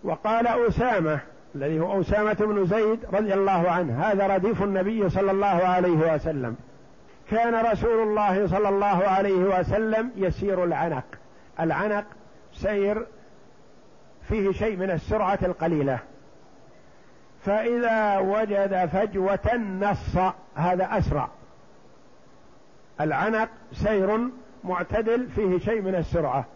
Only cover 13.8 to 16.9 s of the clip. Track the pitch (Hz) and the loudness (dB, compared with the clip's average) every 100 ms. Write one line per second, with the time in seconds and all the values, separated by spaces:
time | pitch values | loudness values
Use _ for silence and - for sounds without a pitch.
13.8 | - - - - - 220 196 190 214 190 | -20 -20 -20 -20 -4 0 0 0 -2 -2
14.8 | 190 170 - 214 190 196 180 175 165 160 | -2 -4 -2 0 0 0 0 -2 -2 0
15.8 | 139 123 - - - - - - - - | 0 -2 -6 -20 -20 -20 -20 -20 -20 -20
16.8 | - | -20